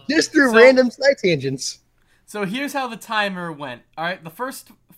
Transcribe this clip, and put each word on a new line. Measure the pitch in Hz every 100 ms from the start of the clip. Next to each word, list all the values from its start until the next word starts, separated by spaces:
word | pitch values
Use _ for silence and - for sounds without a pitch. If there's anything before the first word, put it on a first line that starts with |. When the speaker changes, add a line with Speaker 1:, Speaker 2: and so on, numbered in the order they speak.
| -
Speaker 1:
Just | 311 -
through | 311 269
Speaker 2:
so | 226
Speaker 1:
random | 247 254 247
side | - 269 277
tangents. | 190 156 131 135 - - _ _ _ _ _
Speaker 2:
So | 208
here's | 190 240 285
how | 277 254
the | 226
timer | - 220 202 185 170
went. | 147 143 123 _ -
All |
right, | 170 185
the | 165
first | - 254 254 - _ _